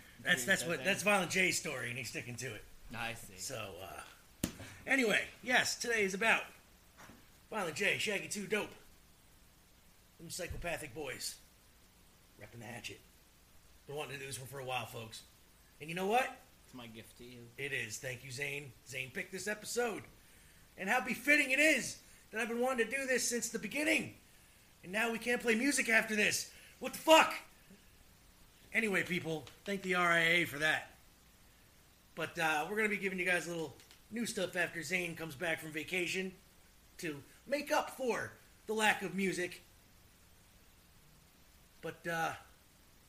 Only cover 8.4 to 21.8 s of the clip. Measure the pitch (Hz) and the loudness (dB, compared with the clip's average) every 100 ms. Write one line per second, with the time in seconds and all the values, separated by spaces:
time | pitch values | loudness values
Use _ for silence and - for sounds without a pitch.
8.4 | 185 208 160 - - - - - - - | -2 -2 -2 -10 -20 -20 -20 -20 -20 -20
9.4 | - - - - - - - - 165 - | -20 -20 -20 -20 -20 -20 -20 -18 -10 -8
10.4 | 170 - 170 151 156 160 135 113 - - | -6 -6 -4 -4 -6 -8 -8 -6 -8 -10
11.4 | - - - - - - - - - - | -18 -20 -20 -20 -20 -20 -20 -20 -20 -20
12.4 | - 117 113 120 107 - - - - - | -18 -14 -12 -10 -12 -12 -18 -20 -20 -20
13.4 | - - - - - 147 131 139 135 127 | -20 -20 -20 -20 -10 -8 -6 -8 -8 -10
14.4 | 131 135 127 127 113 120 110 - - - | -10 -10 -4 -4 -6 -10 -12 -14 -18 -20
15.4 | - - - - 151 175 190 240 262 - | -20 -20 -20 -16 -8 -2 2 2 2 -6
16.4 | - - - 127 117 110 - - 123 123 | -20 -20 -18 -16 -14 -14 -18 -18 -18 -16
17.4 | 117 120 139 131 113 107 131 123 139 123 | -16 -8 -4 -4 -4 -6 -8 -8 -10 -6
18.4 | 143 143 143 - - 131 131 196 180 185 | -4 -6 -10 -16 -10 -8 -6 -8 -8 -6
19.4 | 190 214 - 233 240 165 - - - - | -6 -6 -2 0 0 -2 -8 -20 -20 -20
20.4 | - - - - 190 247 247 214 285 294 | -20 -20 -20 -6 0 2 0 0 4 6
21.4 | 269 269 311 269 | 6 6 6 6